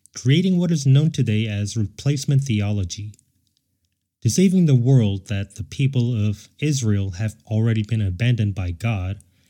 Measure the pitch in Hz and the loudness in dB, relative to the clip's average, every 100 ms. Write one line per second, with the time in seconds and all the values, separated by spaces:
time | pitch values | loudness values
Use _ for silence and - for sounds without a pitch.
0 | _ - 123 151 190 180 175 165 135 131 | _ -6 0 2 2 2 0 0 4 4
1 | 156 160 117 107 113 104 101 113 101 - | 4 0 0 -2 -2 -4 -4 -4 -6 -4
2 | 139 147 - 139 139 107 101 104 90 - | -4 -2 0 0 0 -2 0 -2 -4 -8
3 | 104 101 _ _ _ _ _ _ _ _ | -14 -16 _ _ _ _ _ _ _ _
4 | _ _ 117 107 190 185 170 131 120 135 | _ _ -2 2 4 4 4 4 6 4
5 | 107 98 - 98 98 - - - 135 127 | 4 0 -4 -6 -6 -10 -10 -4 -2 0
6 | 120 120 104 104 - _ 147 139 113 101 | -2 0 -2 -4 -10 _ -4 -2 0 0
7 | 98 90 110 - - 107 113 110 104 117 | -2 -4 -8 -8 -6 -2 0 0 -2 -2
8 | 98 90 120 120 104 98 92 85 113 104 | -2 -2 0 2 0 -2 -6 -4 -4 -4
9 | 90 101 - _ _ | -4 -8 -12 _ _